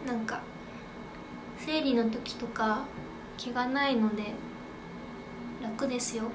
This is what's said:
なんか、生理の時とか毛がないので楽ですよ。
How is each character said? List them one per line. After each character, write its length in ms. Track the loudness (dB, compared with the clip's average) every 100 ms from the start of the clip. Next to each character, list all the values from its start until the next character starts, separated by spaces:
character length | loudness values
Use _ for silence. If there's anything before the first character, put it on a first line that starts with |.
な 100 | 0
ん 120 | 0 0
か、 140 | -2 -6 -10 -12 -12 -10 -10 -10 -10 -10 -10 -10 -6
生 200 | 2 4
理 140 | 6
の 160 | 6 6
時 240 | 2 -4
と 140 | -6 -4
か 380 | 2 4 4 0 -8 -10 -10 -10 -8
毛 140 | -2
が 140 | 0 4
な 220 | 4 6
い 60 |
の 180 | 6 6 4
で 180 | -2 -4 -8 -10 -10 -10 -10 -10 -10 -10 -10 -8 -8 -4
楽 240 | -4 0 0
で 140 | 2
す 160 | 2 2
よ。 80 | -2